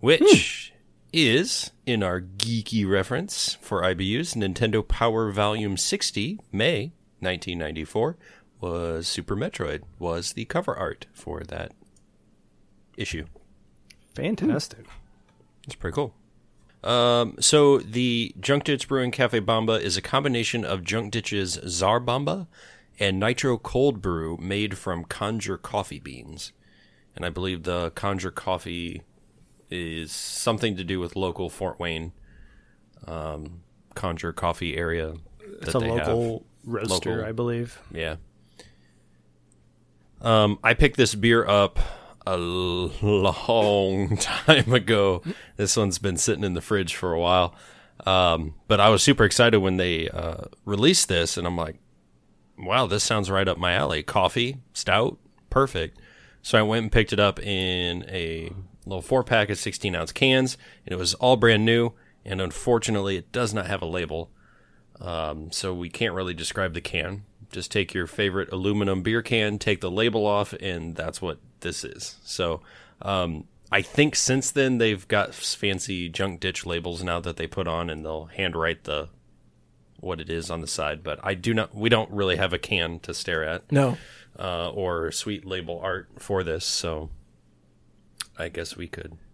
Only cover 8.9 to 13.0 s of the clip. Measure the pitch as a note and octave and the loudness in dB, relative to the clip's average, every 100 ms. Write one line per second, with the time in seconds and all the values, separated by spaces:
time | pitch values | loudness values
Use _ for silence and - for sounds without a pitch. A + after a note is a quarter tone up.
8.9 | E2 E2+ - E2+ G2+ D#3+ - D#2+ D2 - | -4 -4 -6 -4 -4 -4 -4 -6 -6 -10
9.9 | - E2+ E2+ F2 - A2 - - - F#2 | -8 -4 -4 -6 -8 -4 -4 -4 -4 -6
10.9 | - - - - D#2+ E2 E2 - - _ | -8 -16 -18 -12 -10 -10 -10 -12 -14 _
11.9 | _ _ _ _ _ _ _ _ _ _ | _ _ _ _ _ _ _ _ _ _
12.9 | - | -10